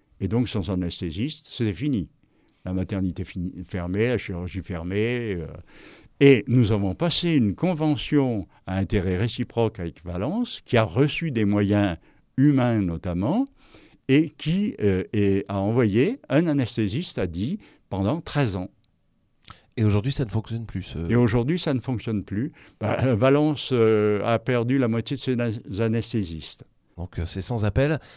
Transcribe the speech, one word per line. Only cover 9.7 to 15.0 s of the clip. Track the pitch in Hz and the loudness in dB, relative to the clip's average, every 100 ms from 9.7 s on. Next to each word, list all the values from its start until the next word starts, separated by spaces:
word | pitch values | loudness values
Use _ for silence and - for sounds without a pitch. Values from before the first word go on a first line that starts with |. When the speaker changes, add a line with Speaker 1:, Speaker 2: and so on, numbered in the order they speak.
| 110 | -2
Speaker 1:
avec | 85 - | -8 -8
Valence, | 87 90 123 220 240 - | -8 -4 -4 -2 -4 -8
qui | - 117 | 0 2
a | |
reçu | 104 98 143 - 165 | 2 2 0 0 -4
des | 113 101 | 0 2
moyens | 104 101 104 101 82 _ _ _ - | 2 2 2 2 -2 _ _ _ 2
humains | 147 135 123 113 | 4 4 2 2
notamment, | 90 82 92 87 110 214 277 _ - - - _ - | 0 -2 -4 -2 0 0 -2 _ -20 -20 -20 _ 2
et | 139 160 | 2 2
qui, | - 151 185 208 - | -4 -4 -2 -2 0
euh, | 104 92 | 2 2